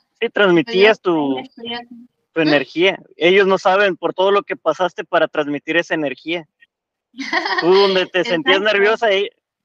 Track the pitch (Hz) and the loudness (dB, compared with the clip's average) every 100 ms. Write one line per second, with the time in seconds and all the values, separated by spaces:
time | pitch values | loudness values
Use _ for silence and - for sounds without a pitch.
0 | _ _ 233 - 196 170 147 185 208 208 | _ _ -6 0 2 2 0 2 2 2
1 | 190 160 143 131 131 - 233 240 240 - | -2 -2 -2 -4 -8 -16 -14 -12 -14 -20
2 | - _ _ 160 156 147 139 156 185 175 | -20 _ _ -4 0 0 -2 -2 -2 -2
3 | - - 170 190 190 185 196 190 202 170 | -14 -2 2 4 2 2 2 2 0 -2
4 | 165 165 190 202 - 185 165 151 180 - | -6 -2 0 0 -2 -6 -4 -2 -4 -4
5 | 170 170 156 156 143 143 - 160 165 165 | -4 -2 0 -2 -4 -6 -2 -4 -2 -4
6 | 143 131 156 170 151 _ _ _ _ _ | -6 -8 -8 -10 -10 _ _ _ _ _
7 | _ 233 269 339 339 370 175 190 202 185 | _ -14 -6 -6 -4 -2 2 4 4 2
8 | 180 180 165 170 151 190 214 202 202 220 | -2 -4 -2 -2 0 0 2 0 0 0
9 | 226 196 202 - _ _ | 0 0 -4 -10 _ _